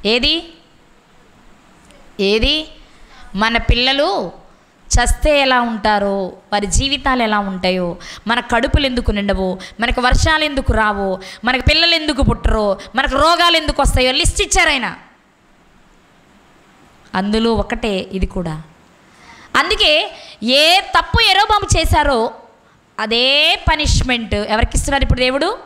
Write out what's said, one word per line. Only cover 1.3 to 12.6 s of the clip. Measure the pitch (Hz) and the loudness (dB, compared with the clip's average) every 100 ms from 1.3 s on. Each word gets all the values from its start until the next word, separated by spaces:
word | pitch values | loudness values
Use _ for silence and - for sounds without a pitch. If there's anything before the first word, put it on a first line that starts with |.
| _ - - _ - - - - - | _ -20 -20 _ -20 -20 -20 -20 -4
ఏది? | 196 220 262 302 311 - - - - - - | 0 2 2 0 -6 -18 -20 -20 -20 -20 -14
మన | 196 220 233 | -2 0 0
పిల్లలు | - 233 254 269 320 381 180 - - _ _ _ - | 0 2 2 2 0 -2 -6 -12 -20 _ _ _ -2
చస్తే | - 240 - 302 294 | 0 0 2 2 4
ఎలా | 262 254 | 4 2
ఉంటారో, | 240 226 214 208 202 196 185 - _ | 0 -2 0 2 0 -2 -6 -10 _
వారి | 208 202 | -4 0
జీవితాలు | - 269 277 269 254 | 0 0 -2 0 0
ఎలా | 226 214 | 0 0
ఉంటాయో, | 202 185 185 185 175 175 - - 202 | -2 -2 -2 0 -4 -6 -14 -12 -4
మన | 240 | -4
కడుపులు | 240 233 269 302 269 | 0 -2 2 0 0
ఎందుకు | 247 240 | -2 -2
నిండవో, | 208 202 190 185 185 - - | -2 -2 -2 -2 -4 -12 -6
మనకు | 233 254 | -4 0
వర్షాలు | 247 254 330 311 | 2 2 2 2
ఎందుకు | 302 269 262 | 0 -2 -2
రావో, | 220 214 202 196 185 - - | 0 0 0 -2 -4 -8 -6
మనకు | 226 254 | -2 0
పిల్లలు | 240 311 339 | 2 2 2
ఎందుకు | 330 302 262 | 2 0 0
పుట్టరో, | 226 226 - 220 | 0 2 0 2